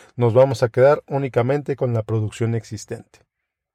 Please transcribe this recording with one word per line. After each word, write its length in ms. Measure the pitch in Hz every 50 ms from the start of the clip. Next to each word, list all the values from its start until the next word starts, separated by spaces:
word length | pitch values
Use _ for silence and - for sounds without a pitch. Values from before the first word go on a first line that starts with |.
| - _ -
nos 180 | - 120 117 107
vamos 280 | 127 131 139 135 -
a 60 | 131 117
quedar 340 | - 123 127 139 151 - - -
únicamente 680 | 147 135 139 131 - 127 117 123 139 147 135 - 143
con 200 | - 139 123 117
la 80 | 117
producción 520 | 107 - 113 110 107 101 - - 117 113 117
existente. 680 | 113 - - 113 101 - - 113 117 - _ _ _ _ _ _ _ _ _ _ _ _ _ _